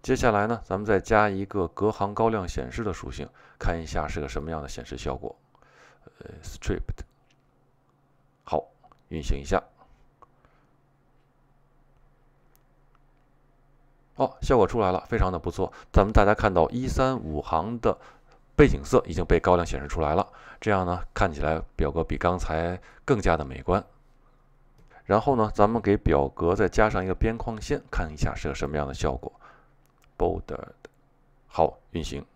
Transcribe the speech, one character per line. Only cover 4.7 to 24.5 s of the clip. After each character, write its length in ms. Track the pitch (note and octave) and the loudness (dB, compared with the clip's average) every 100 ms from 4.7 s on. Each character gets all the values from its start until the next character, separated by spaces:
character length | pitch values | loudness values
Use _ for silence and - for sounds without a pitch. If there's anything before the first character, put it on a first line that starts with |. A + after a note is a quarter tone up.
| - | -12
示 120 | A#1+ B1+ | -12 -8
效 180 | D2 | -6
果。 180 | B1+ - - _ _ _ _ - _ - _ | -6 -10 -14 _ _ _ _ -20 _ -20 _
呃， 100 | - - | -20 -18
stripped。 640 | - - - F#2+ - - - _ _ _ _ _ _ _ _ _ _ _ _ _ | -18 -8 -4 -2 -4 -8 -12 _ _ _ _ _ _ _ _ _ _ _ _ _
好， 240 | - D#2 - _ _ - _ | -4 -4 -4 _ _ -20 _
运 160 | D#2+ | -6
行 160 | - C#2 | -2 -2
一 60 | |
下。 180 | C#2 F#2 - _ - _ _ _ - _ _ _ _ _ _ _ _ _ _ _ _ _ _ _ _ _ _ _ _ _ _ _ _ _ _ _ _ _ _ _ _ _ _ _ _ _ _ | 0 -2 -2 _ -20 _ _ _ -20 _ _ _ _ _ _ _ _ _ _ _ _ _ _ _ _ _ _ _ _ _ _ _ _ _ _ _ _ _ _ _ _ _ _ _ _ _ _
哦， 220 | - C3+ - | -2 -2 -2
效 160 | - B2+ | 2 4
果 100 | G2 | 4
出 140 | A#2+ | 2
来 100 | F#2+ | 2
了， 140 | F2+ - | 0 -2
非 100 | A2+ | 0
常 140 | F#2 | 0
的 80 | F2 | 0
不 100 | F2+ | -6
错。 220 | - F#2 - - | -4 -6 -6 2
咱 100 | - | 4
们 80 | G2 | 6
大 140 | G#2+ | 6
家 80 | G2+ | 6
看 200 | G#2 G#2+ | 4 4
到 160 | F2+ D#2+ | 4 4
一 160 | A#2+ | 2
三 320 | B2+ C3+ C3 C3 | -2 0 0 0
五 240 | D#2 D2+ | -4 -6
行 380 | - D#2+ G2 A#2 | -2 -2 -2 -2
的 180 | A2+ - - - _ - _ - | -2 -2 -10 -20 _ -20 _ 6
背 100 | C#3+ | 6
景 160 | C#2 | 6
色 180 | C#2 B2+ - | 2 2 2
已 60 | |
经 100 | E2+ | -6
被 160 | E2+ E2+ | 2 2
高 160 | - | 4
亮 100 | F2+ | 2
显 140 | E2+ C2+ | 2 -6
示 60 | C#2+ | -6
出 140 | E2+ | -2
来 120 | D2+ | 0
了， 140 | E2 - - - - | 0 -2 -10 -20 -6
这 100 | A2 | 0
样 160 | G2 | 0
呢， 160 | F2+ F2+ - | 0 -4 -6
看 180 | - G2 | 0 0
起 80 | D2 | 0
来 220 | D2 D#2+ - - | -2 -2 -4 -4
表 120 | D2 | -2
格 140 | D#2+ | 0
比 140 | D#2 C#2+ | -2 0
刚 200 | F2 F2+ | 0 0
才 400 | - D#2+ E2+ F2+ - - | -2 -2 -4 -6 -14 -14
更 160 | - A#2 | -2 0
加 160 | F#2+ D#2+ | 2 0
的 80 | |
美 160 | C#2 C2 | -2 -8
观。 200 | D2+ F#2+ - _ _ _ _ _ _ | -2 -2 -2 _ _ _ _ _ _